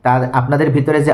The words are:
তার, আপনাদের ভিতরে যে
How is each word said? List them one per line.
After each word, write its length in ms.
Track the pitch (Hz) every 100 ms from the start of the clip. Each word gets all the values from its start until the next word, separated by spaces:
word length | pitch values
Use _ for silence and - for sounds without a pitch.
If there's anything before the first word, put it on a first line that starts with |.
তার, 280 | 123 127 127
আপনাদের 360 | 131 127 143 156
ভিতরে 320 | 139 135 151
যে 120 | 147